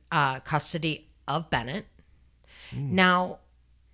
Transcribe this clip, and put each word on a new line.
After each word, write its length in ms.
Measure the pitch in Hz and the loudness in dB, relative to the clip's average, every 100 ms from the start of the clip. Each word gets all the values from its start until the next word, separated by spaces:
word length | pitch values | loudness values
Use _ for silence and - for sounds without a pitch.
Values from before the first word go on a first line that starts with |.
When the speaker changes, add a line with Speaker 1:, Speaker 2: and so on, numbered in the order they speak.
| - | -4
Speaker 1:
uh, 300 | 165 139 131 | 0 0 -2
custody 680 | - 151 - 170 160 147 - _ - | -2 -2 -2 -4 -4 -4 -10 _ -6
of 200 | 151 156 | -4 -2
Bennett. 360 | 131 117 190 - _ _ _ _ _ _ - - | -4 -4 -8 -10 _ _ _ _ _ _ -20 -14
Speaker 2:
Mm. 160 | 123 139 | -8 0
Speaker 1:
Now, 460 | 185 185 180 185 - _ _ _ _ _ | 4 6 6 2 -6 _ _ _ _ _